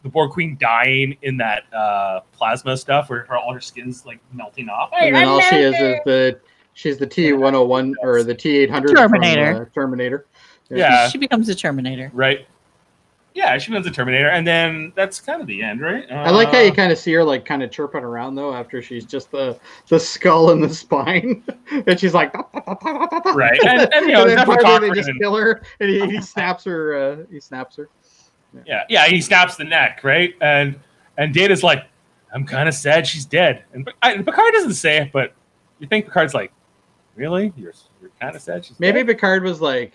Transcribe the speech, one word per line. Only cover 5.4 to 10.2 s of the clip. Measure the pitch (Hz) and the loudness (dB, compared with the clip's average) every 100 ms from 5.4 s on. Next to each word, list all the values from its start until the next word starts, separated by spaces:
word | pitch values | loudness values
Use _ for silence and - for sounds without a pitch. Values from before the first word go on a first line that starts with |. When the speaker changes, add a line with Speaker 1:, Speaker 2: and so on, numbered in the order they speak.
| - 151 | 4 4
Speaker 2:
is | 139 135 | 2 2
is | 135 123 | -2 -2
the, | 139 131 131 127 _ _ _ | 0 2 0 -2 _ _ _
she's | - 156 135 | -8 -6 -4
the | 139 | -6
T | - 160 | -2 0
one | 139 135 135 | 2 2 2
oh | |
one | 123 127 131 135 | 2 2 -2 -4
or | 127 120 | 0 0
the | 117 120 | 0 -4
T | 156 143 | 0 2
eight | 135 | 2
hundred | 139 139 | 2 4
from, | 294 220 | 6 6
Speaker 3:
Terminator. | 196 175 156 151 113 | 4 4 2 2 -2
Speaker 2:
uh, | 120 | -6
Terminator. | - 135 127 123 139 | -6 -4 -4 -4 -6